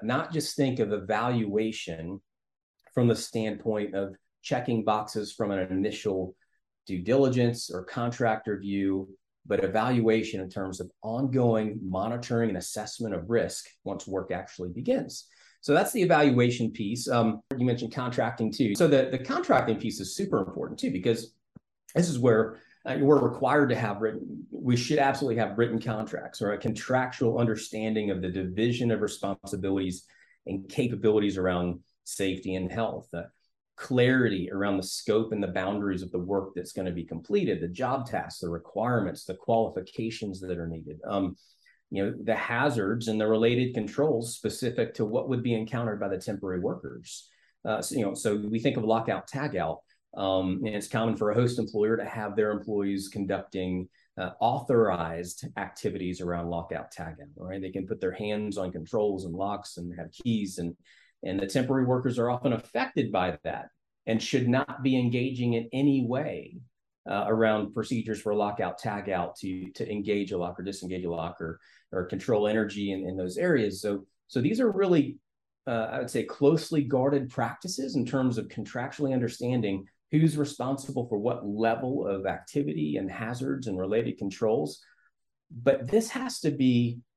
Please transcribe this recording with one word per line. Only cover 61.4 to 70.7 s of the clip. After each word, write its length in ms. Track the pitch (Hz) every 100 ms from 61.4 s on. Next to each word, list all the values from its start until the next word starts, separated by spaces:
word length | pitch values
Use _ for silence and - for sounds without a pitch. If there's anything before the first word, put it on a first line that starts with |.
| 98
temporary 380 | 135 127 135 127
workers 320 | 127 127 123
are 120 | 117
often 240 | 123 139
affected 580 | 113 - 120 254 165 110
by 260 | 95 90 80
that 240 | 82 62 - _ _ _ -
and 160 | 113
should 260 | - 131 120
not 340 | 131 147 -
be 160 | 131 127
engaging 560 | 120 123 131 123 120
in 160 | 117 117
any 320 | 131 143 135 113
way, 520 | 127 147 82 - - - _ _ _ -
uh, 160 | 98 104
around 460 | 113 110 107 101
procedures 480 | 113 110 120 107 104
for 120 | 107
lockout, 480 | 104 104 104 90 -
tagout, 540 | 113 101 98 90 85 -
to, 300 | 95 92 92
to 200 | - 90
engage 400 | 104 101 101 95
a 60 | 92
locker, 260 | 87 87
disengage 420 | 95